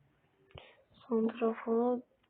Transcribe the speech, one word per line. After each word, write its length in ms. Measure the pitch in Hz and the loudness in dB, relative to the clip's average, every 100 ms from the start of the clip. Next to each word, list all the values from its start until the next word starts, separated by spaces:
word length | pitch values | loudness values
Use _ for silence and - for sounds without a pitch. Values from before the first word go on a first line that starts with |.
| _ _ _ _ _ - - - _ - - | _ _ _ _ _ -20 -20 -20 _ -20 -2
Santrafor'a 960 | 226 226 - 226 226 233 226 247 247 - _ _ | 0 0 0 -2 -2 -2 0 2 0 -6 _ _